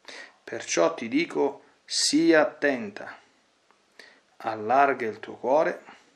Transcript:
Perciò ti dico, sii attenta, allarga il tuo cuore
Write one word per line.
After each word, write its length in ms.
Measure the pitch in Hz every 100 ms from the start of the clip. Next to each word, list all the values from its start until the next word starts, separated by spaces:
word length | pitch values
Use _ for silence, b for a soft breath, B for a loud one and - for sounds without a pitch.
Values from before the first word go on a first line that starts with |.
| B B B B
Perciò 520 | - 117 - - 165
ti 160 | - 117
dico, 540 | 135 170 147 143 - b b
sii 500 | - - - 147 165
attenta, 880 | 160 147 - 147 127 107 - - - _ _ _ _ _ _ _ B B B _ -
allarga 680 | 113 110 107 131 139 123 117
il 140 | 104
tuo 160 | - 107
cuore 600 | 117 147 165 - - B B